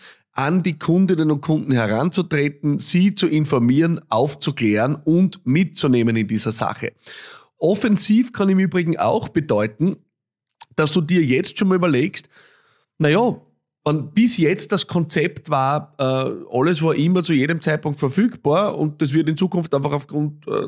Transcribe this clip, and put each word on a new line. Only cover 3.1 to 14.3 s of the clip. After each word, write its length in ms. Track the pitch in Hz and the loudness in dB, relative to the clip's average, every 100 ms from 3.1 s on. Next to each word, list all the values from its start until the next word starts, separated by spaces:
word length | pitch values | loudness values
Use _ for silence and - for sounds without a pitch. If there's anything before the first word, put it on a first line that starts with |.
zu 140 | 202 170 | 2 0
informieren, 760 | 151 147 135 117 139 165 165 - | 0 0 2 2 2 2 -2 -2
aufzuklären 840 | 110 147 - - - 113 104 127 151 | 0 0 -2 -6 -2 0 2 0 -2
und 500 | 156 170 185 - 120 | 0 2 2 -2 -2
mitzunehmen 720 | 151 190 - 147 123 117 110 | 0 0 -2 2 2 2 0
in 120 | 104 | -2
dieser 240 | 107 110 | -2 -2
Sache. 420 | 107 104 - - _ - - - - _ - | -4 -6 -6 -10 _ -20 -20 -20 -20 _ -4
Offensiv 720 | 160 202 240 202 - 214 247 | 0 0 2 0 2 2 2
kann 160 | - 196 | 0 2
im 80 | 190 | 2
Übrigen 400 | 190 185 170 160 | 2 0 -2 0
auch 320 | 107 233 - | 0 0 -2
bedeuten, 680 | 165 151 107 110 - 180 165 _ _ _ _ _ _ - - | -4 0 0 0 0 -2 -2 _ _ _ _ _ _ -12 -2
dass 160 | 151 | 0
du 100 | 185 | 0
dir 220 | 156 180 | 2 2
jetzt 360 | 147 131 180 - | 2 2 0 -2
schon 80 | 190 | 0
mal 80 | 185 | 2
überlegst, 540 | 175 127 156 - - _ _ _ _ _ _ - | 2 2 0 -4 -12 _ _ _ _ _ _ -2
„Na 120 | 151 | 2
ja, 300 | 175 247 - _ _ _ _ 147 | 2 2 -2 _ _ _ _ -2
wenn 260 | 151 131 | -2 -2
bis 260 | 208 233 | 2 2